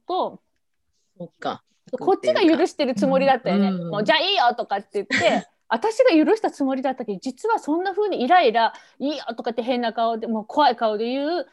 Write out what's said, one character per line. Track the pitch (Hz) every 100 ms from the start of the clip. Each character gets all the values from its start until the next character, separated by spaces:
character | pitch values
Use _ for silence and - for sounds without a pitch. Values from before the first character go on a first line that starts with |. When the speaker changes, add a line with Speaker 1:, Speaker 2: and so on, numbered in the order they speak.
| -
Speaker 1:
と、 | 359 226 185 _ _ _ _ _ _ _ -
Speaker 2:
そ | 170
っ | -
か。 | 135 - _ _ _ 254
Speaker 1:
こ | - 392
っ |
ち | -
が | 622
許 | 359 294 359
し |
て | - 269
る | 226
つ | 269
も | 269
り | 269
だ | 254
っ |
た | 214
よ | 196
ね。 | 196
Speaker 2:
う |
ん | 185
う | 170
ん。 |
Speaker 1:
も | 202
う、 | 214
「じ |
ゃ | 320
あ |
い | 349
い | 392
よ」 | 240 240
と | 208
か | 202
っ |
て | -
言 | 208
っ | 196
て、 | 262 330 208 -
Speaker 2:
<laughs> | _ -
Speaker 1:
私 | 226 427 440
が | 508
許 | 320 302 440
し |
た | 381
つ | - 269
も | 269
り |
だ | 262
っ | 262
た | 233
け |
ど、 | 190
実 | 262 254 427
は | 440
そ | - 320
ん |
な | 381 381
風 | 415
に | 302
イ | 247
ラ | 359
イ | 285
ラ、 | 220 226 - - -
「い | 269
い | 294
よ」 | - 233
と |
か | 247
っ |
て | 240
変 | 233 247
な | 233
顔 | 233 226 226
で、 | 226
も | 220
う | 208
怖 | 294 285
い | 233
顔 | 226 208
で | 233
言 | 262 294
う | 349 269